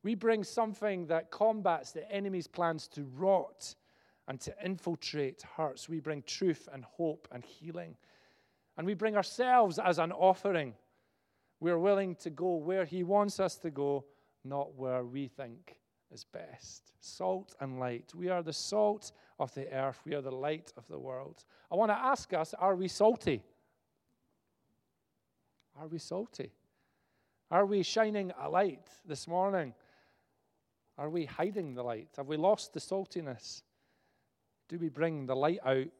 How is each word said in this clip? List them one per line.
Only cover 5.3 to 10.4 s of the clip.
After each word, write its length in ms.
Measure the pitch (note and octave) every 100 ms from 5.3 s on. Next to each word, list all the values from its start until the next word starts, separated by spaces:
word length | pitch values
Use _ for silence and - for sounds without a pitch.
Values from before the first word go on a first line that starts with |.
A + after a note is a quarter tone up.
| -
hearts. 480 | - - D#3 C3 -
We 100 | D#3+
bring 220 | D3+ D3
truth 480 | - - F#3+ D3+ -
and 120 | C#3
hope 440 | A#2+ - E3 D3+ -
and 140 | B2
healing. 520 | A#2+ - D#3+ E3+ E2 - _ _ _ _ _ _ _ -
And 80 | E3+
we 80 |
bring 200 | G3+ A3
ourselves 640 | G#3 F#3 - B3 B3+ G#3 D#3+
as 200 | F#3 F3
an 140 | E3
offering. 600 | F3 F#3 F#3